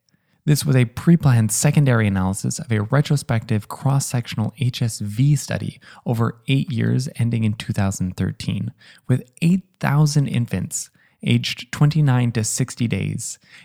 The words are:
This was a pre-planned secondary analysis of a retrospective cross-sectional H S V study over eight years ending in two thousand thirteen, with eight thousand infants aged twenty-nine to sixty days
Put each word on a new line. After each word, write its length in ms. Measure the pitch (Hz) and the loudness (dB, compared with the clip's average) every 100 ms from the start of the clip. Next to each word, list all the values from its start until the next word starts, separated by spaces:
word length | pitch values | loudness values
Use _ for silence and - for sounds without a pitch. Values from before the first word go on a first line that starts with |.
| _ _ _ _ | _ _ _ _
This 200 | 156 147 | 0 0
was 100 | 147 | 2
a 120 | 131 117 | 2 2
pre-planned 640 | - - 170 143 117 110 | 0 4 4 6 4 2
secondary 560 | - 147 156 139 117 104 | 2 2 4 4 4 2
analysis 500 | 98 92 95 123 - | 2 0 -2 -4 -6
of 140 | - | -2
a 100 | 107 | -2
retrospective 840 | 104 139 - 147 - 117 - 107 - | 0 0 2 0 0 -2 0 -4 -4
cross-sectional 840 | - 135 139 - 123 - - 104 - | -6 -2 0 -2 -4 -4 -4 -4 -2
H 240 | 123 - | -4 -2
S 160 | 117 - | -4 -4
V 380 | 104 104 143 143 | -6 0 2 2
study 420 | - 110 104 - - - | 0 -4 -6 -12 -18 -12
over 380 | - 113 117 - - | -4 -2 -2 -4 -2
eight 200 | 135 - | -2 0
years 400 | 113 113 127 131 | -2 0 0 -2
ending 300 | - 117 117 | -4 -2 0
in 80 | 110 | -2
two 200 | 104 - | -2 -6
thousand 440 | 107 98 - 92 92 | -2 -2 -2 -6 -4
thirteen, 560 | 92 - - 104 117 - - - - | -4 -4 -6 -6 -6 -10 -20 -12 -2
with 160 | 127 - - | -2 -4 -2
eight 220 | 170 190 - - | 0 0 -2 -6
thousand 480 | 131 143 147 147 139 | 0 2 2 2 0
infants 640 | 120 117 92 - - - _ _ _ | -2 -2 -4 -6 -8 -12 _ _ _
aged 480 | - 120 - - - | 0 0 0 -8 -8
twenty-nine 640 | - 147 151 143 123 120 | 0 2 4 2 2 2
to 100 | 113 | 0
sixty 460 | 107 - 123 - 117 | -2 -2 -4 -2 -2
days 500 | 98 101 107 - - _ - | -2 -4 -6 -8 -14 _ -20